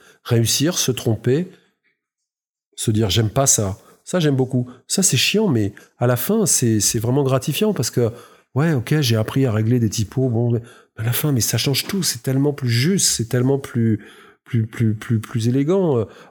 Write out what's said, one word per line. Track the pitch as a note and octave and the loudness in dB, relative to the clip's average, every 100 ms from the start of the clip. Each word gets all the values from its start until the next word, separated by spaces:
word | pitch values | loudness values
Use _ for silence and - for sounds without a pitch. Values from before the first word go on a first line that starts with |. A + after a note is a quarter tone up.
| - _ | -20 _
réussir, | - A#2 A2+ - D3 F3+ | -2 0 2 0 0 0
se | - | -2
tromper, | A#2+ A#2+ G#2+ B2 C#3+ F3+ - _ _ _ _ _ _ _ _ _ _ _ - | -2 -2 -2 0 0 -2 -10 _ _ _ _ _ _ _ _ _ _ _ -6
se | - | -2
dire, « | G#2+ A2 | 0 0
J'aime | G2+ A2 | 0 0
pas | C#3 C3+ | 0 2
ça. | - G2 G2 - _ - | 2 -2 -6 -14 _ -6
Ça, | F3+ | 0
j'aime | D3+ C3 | 2 2
beaucoup. | B2+ B2+ B2 - - | 0 -2 -4 -10 -6
Ça, | - | 0
c'est | F#3 B2+ | 0 2
chiant, | - G3+ G#3+ | 0 2 2
mais | A2+ G2+ - - - | 2 0 -6 -18 -2
à | A#2+ | 0
la | A#2+ | 0
fin, | - A3 G3 | 0 0 2
c'est, | - A#2+ G#2+ | 2 2 2
c'est | - A2+ | 0 -2
vraiment | A2+ C#3 | 0 0
gratifiant | C3+ C3 - C#3+ G#3+ | 2 0 -2 -2 0
parce | F3 A#2+ | 0 -2
que, | B2+ A2+ A#2 - - _ B2+ | 0 0 -2 -14 -20 _ -2
ouais, | E3 | 0
ok, | C#3 A2+ D3+ | 0 0 0
j'ai | B2+ A2 | 2 2
appris | G#2+ C3+ C3+ | 0 0 0
à | |
régler | G#2+ A2 B2+ | 2 2 2
des | A2 | 2
typos, | - G2+ C3 C3 | 0 -4 -2 0
bon, | A2+ A#2+ | 0 0
mais | A#2 - - _ - | -2 -4 -16 _ -6
à | |
la | A2+ | -4
fin, | A#2+ D3+ | -2 0
mais | C3 | 0
ça | G#2 A#2+ | 0 0
change | - C3 - | 0 -2 -2
tout, | G3 | -2
c'est | D#3 A#2+ | -2 -4
tellement | - C3+ D3 | -2 0 0
plus | C#3+ B2 | 0 0
juste, | A#2 D3 G3 - | 0 2 2 0
c'est | - A2+ | -2 -2
tellement | B2 B2+ C#3 | 0 2 0
plus, | - A#2+ A2+ G#2 - - - _ | 0 0 2 0 -4 -20 -20 _
plus, | - A#2 A2+ | -4 -2 -2
plus, | - A2+ G#2+ | 0 -2 -2
plus, | - A2 | -2 -2
plus | G#2+ A2+ A2+ | -2 -4 0
élégant. » | C3+ C#3 G3 F3 B2 | 0 2 2 2 0
Euh, « | G2+ - - | -2 -8 -8